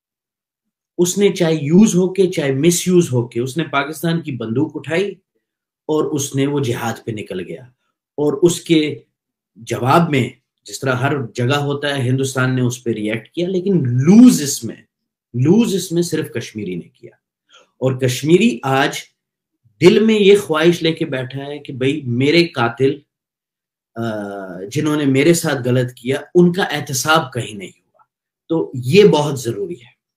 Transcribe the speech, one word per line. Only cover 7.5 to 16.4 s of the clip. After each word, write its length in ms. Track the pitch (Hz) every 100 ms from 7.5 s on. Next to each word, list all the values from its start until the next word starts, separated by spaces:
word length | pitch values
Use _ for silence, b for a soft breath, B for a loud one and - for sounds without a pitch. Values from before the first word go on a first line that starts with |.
| 82 - _ _ _ _ -
और 180 | 147 143
उसके 680 | 175 - - 160 151 127 _ _ _ _ _ -
जवाब 500 | 113 107 123 160 165
में, 320 | 143 98 - _ _ -
जिस 160 | -
तरह 140 | 135 127
हर 320 | 135 147 123 -
जगह 220 | 123 143
होता 380 | 143 143 147 139
है, 60 |
हिंदुस्तान 520 | 127 131 131 135 127
ने 80 | 127
उस 200 | 123 120
पे 100 | 117
react 360 | 107 107 113 - -
किया, 120 | 175
लेकिन 380 | 185 180 180 127
lose 560 | 123 143 214 247 165
इसमें, 420 | 143 - 110 - _ _ _ _ _ 120
lose 400 | 135 208 214 185
इसमें 260 | - 165
सिर्फ 300 | 170 156 143
कश्मीरी 380 | 117